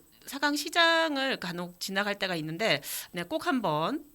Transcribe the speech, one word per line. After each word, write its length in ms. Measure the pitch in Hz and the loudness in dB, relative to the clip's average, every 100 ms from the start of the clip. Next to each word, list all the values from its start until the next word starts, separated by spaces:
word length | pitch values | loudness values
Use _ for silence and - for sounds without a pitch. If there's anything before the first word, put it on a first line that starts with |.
| - _ - | -12 _ -12
사강 300 | 269 294 294 | -2 0 0
시장을 800 | 302 339 330 330 330 277 269 226 | 0 4 6 6 2 0 0 -2
간혹 440 | 180 175 180 180 | -4 -6 -8 -8
지나갈 340 | - 196 202 202 | -4 0 0 0
때가 180 | 190 170 | -2 -2
있는데, 440 | 156 165 214 143 - - - | -4 -2 0 0 0 -8 -8
네, 120 | 175 | -8
꼭 220 | 175 311 311 | -6 -4 0
한번, 600 | 269 202 151 165 269 - | 0 2 2 0 -2 -6